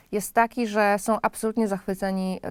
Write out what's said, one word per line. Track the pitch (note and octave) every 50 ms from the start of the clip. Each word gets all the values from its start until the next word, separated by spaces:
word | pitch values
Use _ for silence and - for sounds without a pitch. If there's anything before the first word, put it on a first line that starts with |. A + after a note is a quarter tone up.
| _ _ -
jest | G#3 F#3 - -
taki, | A3+ A#3 A#3 - B3 A#3+
że | G#3+ G#3 G#3+ G#3 G3+ G3+ G#3
są | - - A3 G#3+ -
absolutnie | G#3+ - - - A3 G#3+ A#3+ A3+ G#3
zachwyceni | G3 F#3+ - - F#3+ F#3 - G3 F#3+ F#3+ F#3+ F#3+ F#3 - - -